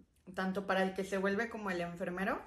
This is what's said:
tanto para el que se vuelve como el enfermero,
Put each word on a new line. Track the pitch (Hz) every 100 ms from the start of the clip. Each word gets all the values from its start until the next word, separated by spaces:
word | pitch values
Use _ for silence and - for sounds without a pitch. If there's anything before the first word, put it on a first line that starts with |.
| - _ -
tanto | 190 190 196 190
para | 190
el | 190 190
que |
se | 190 196
vuelve | 196 202 233
como | 214 202
el | 175
enfermero, | 175 175 180 180 202 381